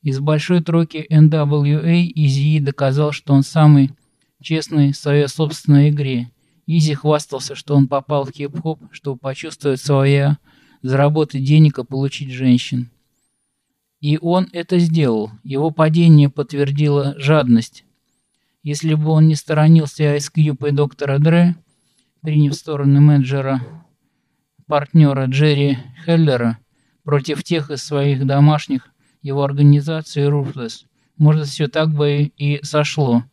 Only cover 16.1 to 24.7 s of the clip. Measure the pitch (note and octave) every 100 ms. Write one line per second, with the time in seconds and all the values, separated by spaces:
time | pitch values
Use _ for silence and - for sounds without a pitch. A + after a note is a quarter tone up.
16.1 | D3+ C#3+ - - C#3+ C#3 C#3+ D3+ C#3+ C#3
17.1 | C#3+ C#3 D#3 B2+ A#2 A2+ - _ _ _
18.1 | _ _ _ _ _ D3+ D3 D#3+ D3+ D3+
19.1 | D#3 D#3 D3+ - D#3 D#3 E3 D3 - D3+
20.1 | D3 C#3+ - D3+ C#3 D3 C#3+ C#3+ - C#3+
21.1 | C#3 D3+ E3+ F3 E3+ _ _ _ _ _
22.1 | _ D#3 D3+ D3 C#3 - D3 C#3 C#3+ D3
23.1 | D3 B2+ C#3 C3+ C3+ A#2+ - _ _ _
24.1 | _ _ _ _ _ _